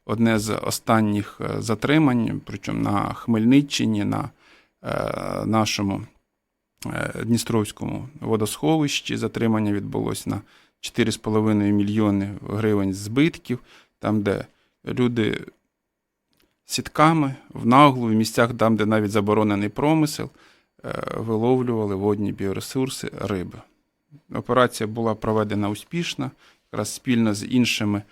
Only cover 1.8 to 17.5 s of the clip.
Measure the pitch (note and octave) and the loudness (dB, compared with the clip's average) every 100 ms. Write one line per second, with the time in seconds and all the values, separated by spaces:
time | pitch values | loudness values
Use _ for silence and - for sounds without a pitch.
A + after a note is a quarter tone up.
1.8 | C3 D#3 D3 A#2+ A2 G#2 - G#2+ - A2 | 2 4 4 2 0 -4 -8 -10 -6 -2
2.8 | A2 G2+ G#2 - - A2+ A2+ C#3 C#3+ - | 0 0 -2 -6 0 2 6 6 4 0
3.8 | A2+ G#2 G2+ G#2 G#2+ - _ _ _ _ | 0 0 0 -2 -6 -12 _ _ _ _
4.8 | - - G#2+ - F#2+ F#2+ G#2 A2 G#2+ - | -6 -4 -4 -6 -6 -4 0 0 0 -2
5.8 | G2 G2+ A2 _ _ _ _ _ _ _ | -2 -4 -8 _ _ _ _ _ _ _
6.8 | - - - - A2 A#2 - A2+ G#2+ - | -8 -6 -6 -6 -2 -2 0 0 -2 -6
7.8 | A2 G#2+ A#2+ - A#2 A2 G#2+ - D3+ D#3+ | -8 -8 -10 -10 -4 -2 -2 -2 0 0
8.8 | D3 - - A2+ A2+ A#2+ A#2 G#2+ G#2 G2+ | 0 -4 -4 -4 -4 -2 0 2 0 -2
9.8 | G#2 G#2+ A2+ A2 - G#2 - _ _ _ | -2 -4 -4 -4 -6 -6 -8 _ _ _
10.8 | - - A2 - A2 G#2+ A2 G#2 G2+ G#2 | -6 -2 0 -2 -2 0 2 2 2 2
11.8 | G2+ G#2+ G#2+ G2+ G2 G2 - G2+ A2 G2+ | 2 2 2 2 -2 -8 -8 -2 0 2
12.8 | G2 F#2+ G2+ B2+ D#3+ - - B2 - - | 0 -4 -4 0 0 0 -8 -8 -8 -20
13.8 | _ _ A2 G#2+ G2+ G2 - _ _ _ | _ _ -2 0 0 -2 -6 _ _ _
14.8 | - B2 B2 A#2+ A2 - - - _ _ | -8 -2 0 2 0 -2 -8 -20 _ _
15.8 | _ _ _ _ _ _ _ _ - - | _ _ _ _ _ _ _ _ -8 -8
16.8 | - - D#3 D#3+ C#3 C3+ - | -4 2 4 4 0 -4 -14